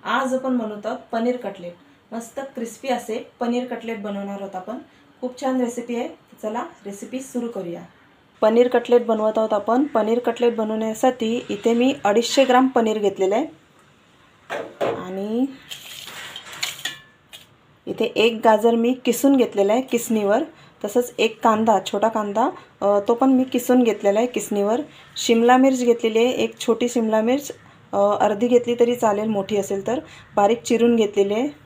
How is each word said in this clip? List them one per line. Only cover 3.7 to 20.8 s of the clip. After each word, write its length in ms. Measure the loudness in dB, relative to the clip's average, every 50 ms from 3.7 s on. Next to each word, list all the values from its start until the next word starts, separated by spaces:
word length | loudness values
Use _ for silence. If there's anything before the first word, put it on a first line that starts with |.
| -10 -10 -8 -10 -10 -8
बनवणार 400 | -8 -8 -8 -8 -8 -8 -10 -10
आहोत 140 | -12 -10 -12
आपण. 220 | -12 -10 -10 -12 -14 -14 _ _ _ _ _ _ _
खूप 200 | -10 -10 -10 -6
छान 200 | -4 -2 0 0
रेसिपी 340 | -2 -2 -4 -8 -8 -6 -6
आहे. 120 | -6 -6 -8 -10 _ _ _ -20 _
चला 240 | -10 -8 -6 -6 -10 -10 -14 -16 -16
रेसिपी 340 | -16 -14 -14 -14 -12 -10 -12
सुरू 280 | -12 -8 -8 -8 -8
करूया. 340 | -6 -8 -8 -10 -10 -10 -12 -14 -20 _ _ _ _ _ _ _ _ _ _
पनीर 260 | 2 4 6 6 4
कटलेट 380 | 4 4 0 2 4 4 4 4
बनवत 320 | 2 0 0 0 0 0
आहोत 160 | 0 0 0 0
आपण. 300 | -2 0 0 2 2 0
पनीर 360 | 0 0 -2 0 2 0 0
कटलेट 360 | 0 -2 -2 2 0 0 0
बनवण्यासाठी 920 | 0 -4 -2 -2 -4 -4 -4 -4 2 2 0 2 2 -4 -2 -2 -4 -4 -6
इथे 240 | -8 -2 0 0 2
मी 220 | 4 2 2 0 0 0
अडीचशे 400 | 2 2 2 2 2 2 2 4
ग्राम 220 | 6 6 6 6
पनीर 300 | 4 2 2 2 2 0
घेतलेलं 380 | 0 0 0 0 2 0 0 2
आहे 100 | 0 -2 -4 -8 _ _ _ _ _ _ _ _ _ _ _ _ _ _ _ _ _ _ _ -10 -10 -10 -12 -8 -6 -4
आणि 600 | -4 -4 -6 -8 -8 -8 -6 -6 -4 -2 -2 -2 -2 -4 -12 -18 -18 -18 -18 -16 -18 -18 -16 -16 -16 -16 -16 -16 -16 -16 -18 -18 -18 -12 -10 -10 -10 -10 -12 -14 -14 -14 -14 -20 _ _ _ _ _ -20 -20 -20 _ _ _ _ _ _ _ _
इथे 200 | -14 -6 -6 -6 -4 0
एक 260 | 2 2 2 2 4 4
गाजर 320 | 4 4 6 4 2 2
मी 180 | 2 2 0 0 -2 -2
किसून 300 | -2 -2 2 4 4 4
घेतलेला 380 | 4 2 2 2 0 2 2 2
आहे 80 | 0
किसणीवर. 600 | 0 -2 -4 -4 -2 0 -2 0 2 2 2 2 0 -4 -10 _ -20 -20 _ _